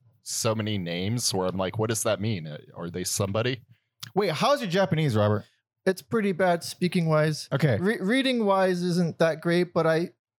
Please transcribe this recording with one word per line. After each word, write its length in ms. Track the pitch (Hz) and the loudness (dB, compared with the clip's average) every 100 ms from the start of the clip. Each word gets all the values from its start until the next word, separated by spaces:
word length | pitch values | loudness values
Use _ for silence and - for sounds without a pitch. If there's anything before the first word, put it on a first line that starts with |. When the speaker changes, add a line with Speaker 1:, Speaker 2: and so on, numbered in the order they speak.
| _ _ | _ _
Speaker 1:
so 320 | - - 117 | -10 -4 -2
many 220 | 110 107 101 | -2 -2 -2
names 540 | 85 87 95 120 - | -4 -2 -2 -2 -2
where 140 | 98 92 | -2 -2
I'm 100 | 92 | -2
like, 220 | 92 110 | -4 -2
"What 100 | 110 | -2
does 140 | 110 | -2
that 160 | 113 95 | -2 -2
mean? 260 | 113 95 78 | -2 -4 -8
Uh, 120 | 73 - - | -14 -16 -12
are 140 | 87 | -10
they 140 | 90 | -6
somebody?" 560 | 87 - 98 107 123 135 - _ _ _ - | -4 -4 -2 -2 -2 -6 -12 _ _ _ -6
Speaker 2:
Wait, 160 | 185 202 | -2 -2
how's 300 | 143 226 285 | 0 0 0
your 80 | 208 | 0
Japanese, 460 | 185 185 160 151 107 | 0 2 2 2 2
Robert? 280 | 104 104 - _ _ _ 190 | 2 0 -4 _ _ _ -4
Speaker 3:
It's 160 | 185 | -4
pretty 300 | - 233 202 | -2 -2 0
bad 300 | 165 175 170 | 2 2 0
speaking 420 | - - 180 185 160 | -4 -4 -2 0 2
wise. 400 | 151 156 147 - | 2 2 -2 -4
Speaker 2:
Okay. 260 | 143 147 101 | 0 2 2
Speaker 3:
Re-, 180 | 185 240 | 0 0
reading 440 | 185 262 262 240 | 0 2 2 2
wise 380 | 202 190 190 180 | 2 4 2 2
isn't 360 | 180 175 165 - | 0 0 0 2
that 200 | 165 160 | 2 2
great, 320 | 170 175 175 | 0 2 2
but 140 | 170 160 | 0 2
I, 240 | 160 180 - _ | 2 -2 -10 _